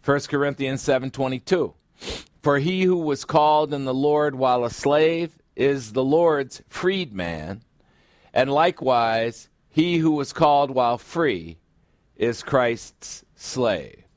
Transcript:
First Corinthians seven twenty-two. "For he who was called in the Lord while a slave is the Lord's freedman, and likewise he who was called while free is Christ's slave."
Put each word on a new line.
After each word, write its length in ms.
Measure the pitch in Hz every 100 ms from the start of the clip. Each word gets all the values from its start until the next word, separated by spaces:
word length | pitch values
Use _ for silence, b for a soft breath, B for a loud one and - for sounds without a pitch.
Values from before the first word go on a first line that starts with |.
First 260 | - 143 -
Corinthians 540 | 143 143 139 135 135
seven 280 | - 135 131
twenty-two. 640 | - 131 131 - 185 113 - _ B B B B _
"For 160 | 151 143
he 240 | 151 185
who 160 | 185 180
was 260 | 156 135
called 480 | - 156 151 151 151
in 120 | 143
the 100 | 135
Lord 400 | 131 147 147 147
while 300 | 131 131 123
a 60 | 120
slave 680 | - 139 147 160 165 170 _ _
is 380 | - 135 139 110
the 120 | 110
Lord's 580 | 135 156 170 147 135 - _
freedman, 960 | - 180 190 160 98 85 80 78 104 _ _ b b b b b
and 180 | - 131
likewise 1000 | 143 170 180 131 123 117 113 117 - - _ _
he 300 | - 175 170
who 120 | 160
was 200 | 151 139
called 380 | - 156 143 143
while 260 | 127 120 120
free 600 | - 165 156 92 82 82 _ _ _ _ _ _
is 260 | 117 117
Christ's 840 | - 135 120 117 - _ - - _ _
slave." 640 | - 127 120 90 67 - _